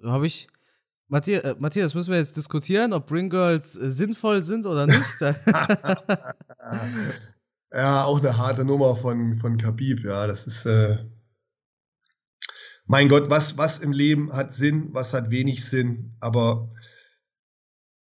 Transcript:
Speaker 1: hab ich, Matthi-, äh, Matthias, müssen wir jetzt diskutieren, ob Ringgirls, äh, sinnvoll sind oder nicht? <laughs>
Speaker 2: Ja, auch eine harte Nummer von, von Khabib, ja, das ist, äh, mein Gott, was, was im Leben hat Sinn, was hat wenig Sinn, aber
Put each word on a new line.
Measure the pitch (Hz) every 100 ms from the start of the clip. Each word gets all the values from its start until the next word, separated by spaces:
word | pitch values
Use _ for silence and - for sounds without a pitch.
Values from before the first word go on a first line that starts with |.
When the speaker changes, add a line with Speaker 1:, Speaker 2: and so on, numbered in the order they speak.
Speaker 1:
hab | 117 135
ich, | 160 - - _ _ _ _ _ _
Matthi-, | 143 170 196
äh, | 135 120
Matthias, | 147 202 170
müssen | 160 175
wir | 180
jetzt | 147 156
diskutieren, | - 151 160 196 233
ob | 170 -
Ringgirls, | 165 185 185 175 160 - -
äh, | 131
sinnvoll | 131 208 226 214 202
sind | 160 226 202
oder | 147 147
nicht? | 135 139 -
<laughs> | 143 147 - 160 147 202 143 - - 190 127 - - - 117 110 117 110 165 - - _ _ _ _
Speaker 2:
Ja, | 127 135 139
auch | 139 147
eine | 139 117
harte | 127 127
Nummer | 131 143 131 117
von, | 123 117 117
von | 113 117 113
Khabib, | 110 113 135 135
ja, | 101 98 104
das | 92 -
ist, | - 117
äh, | 110 107 107 - - _ _ _ _ _ _ _ _ _ _ _ _ - - - - -
mein | 139 143
Gott, | 143 143
was, | 151 151 -
was | 156 -
im | 147
Leben | 139 147 151 147
hat | 135 127
Sinn, | - 147 151 156
was | 127 123
hat | 131 113
wenig | 127 135 123 -
Sinn, | 131 123 117 - -
aber | 117 120 117 117 - - - - _ _ _ _ _ _ _ _ _ _